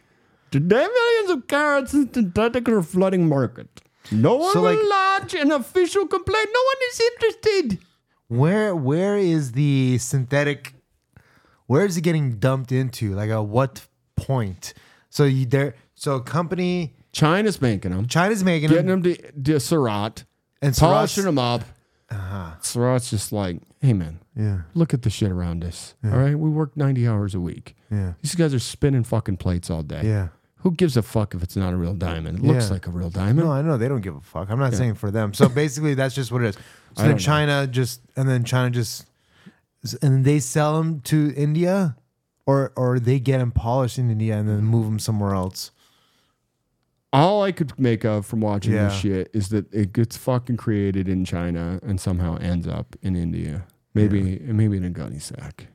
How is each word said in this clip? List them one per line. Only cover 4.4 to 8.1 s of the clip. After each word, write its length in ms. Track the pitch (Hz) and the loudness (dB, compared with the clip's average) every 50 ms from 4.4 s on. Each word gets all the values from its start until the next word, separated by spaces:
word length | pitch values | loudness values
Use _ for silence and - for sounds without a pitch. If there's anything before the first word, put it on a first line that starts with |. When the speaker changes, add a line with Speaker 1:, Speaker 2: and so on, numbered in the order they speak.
| 330 381 381 | 2 2 4
Speaker 2:
So, 80 | - | 4
Speaker 1:
will 140 | - - 427 | 4 4 4
Speaker 2:
like, 40 | 440 427 403 | 4 2 2
Speaker 1:
lodge 440 | 403 381 381 381 392 392 381 339 359 | 2 2 2 2 0 0 -2 -4 -2
an 180 | 330 285 285 | 0 2 2
official 560 | 311 277 220 - - 370 359 320 - 403 381 | 2 0 -2 -2 0 0 2 2 2 0 0
complaint. 420 | 302 - 370 359 381 392 440 440 415 440 | 0 -2 -2 -2 0 0 0 0 0 2
No 80 | 508 508 | 2 2
one 260 | 523 539 539 523 494 | 2 2 0 -2 -4
is 120 | 480 - 453 480 480 | 0 0 0 0 2
interested." 640 | - 466 440 440 - - 427 403 381 311 226 185 - - _ _ _ _ _ | 0 0 -2 -2 0 0 0 2 2 0 0 -4 -6 -8 _ _ _ _ _